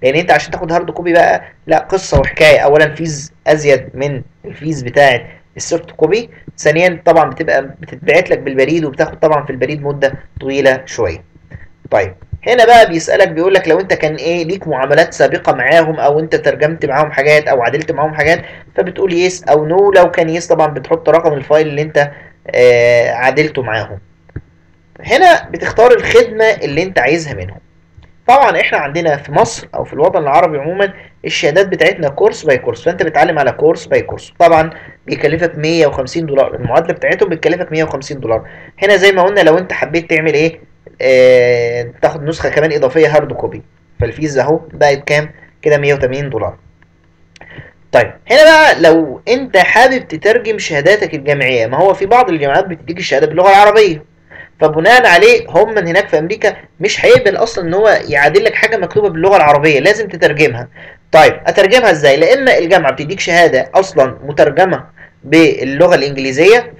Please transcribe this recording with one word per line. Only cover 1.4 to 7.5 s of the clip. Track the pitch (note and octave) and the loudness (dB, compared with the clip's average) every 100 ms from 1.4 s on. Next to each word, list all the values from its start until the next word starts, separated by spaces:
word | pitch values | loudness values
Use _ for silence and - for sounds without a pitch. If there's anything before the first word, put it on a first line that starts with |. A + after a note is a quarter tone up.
| - _ - | -6 _ -2
لا | B2+ | -2
قصه | - F#3+ - C#3 | -2 -6 -2 -2
وحكايه. | - - D#3 C#3+ | -2 2 4 4
اولا | D3 D3+ D3+ | 4 2 0
فيز | D#3 E3 C#3+ - _ - | -4 -10 -10 -14 _ -2
ازيد | D3+ C#3+ C3+ - | 0 2 0 -2
من | B2+ C#3+ C3 - _ | -8 -8 -8 -12 _
الفيز | - - D#3 D3 | -20 -12 -10 -8
بتاعه | A#2+ C#3+ C#3 A#2+ - - _ - | -4 2 2 2 -4 -20 _ -16
السوفت | - E3 - | -8 -8 -8
كوبي. | - D#3 G#3+ - - - - | -4 -2 -2 -4 -16 -20 -6
ثانيا | D3+ D#3 F3+ D#3+ | -2 2 0 0
طبعا | F3 E3 D3+ | 2 2 2
بتبقى | B2+ D#3+ | -4 -4